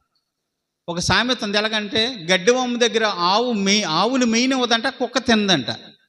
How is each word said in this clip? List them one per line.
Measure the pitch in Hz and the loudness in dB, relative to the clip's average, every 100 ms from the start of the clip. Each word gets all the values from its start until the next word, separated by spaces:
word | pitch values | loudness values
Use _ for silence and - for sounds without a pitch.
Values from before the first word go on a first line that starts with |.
| _ _ _ _ _ _ _ _ - | _ _ _ _ _ _ _ _ -10
ఒక | 170 | -4
సామెత | 175 190 247 254 | 2 2 2 -2
ఉంది, | 208 208 | -2 -2
ఎలాగంటే, | 214 220 202 220 233 240 160 | -2 -4 -4 -2 -2 -4 -2
గడ్డివాము | 185 190 254 247 240 | 0 2 2 2 0
దగ్గర | 233 220 214 | 0 0 -2
ఆవు | 180 175 208 247 | 0 2 2 2
మే-, | 214 196 214 | 0 0 0
ఆవుని | 175 160 220 262 240 | 0 0 2 2 2
మేయనివ్వదంట, | 226 262 262 240 226 262 | 2 0 0 0 0 -2
కుక్క | 262 240 254 | -4 -4 -2
తినదంట. | 233 220 196 156 117 110 - _ | 2 2 2 0 -2 -10 -14 _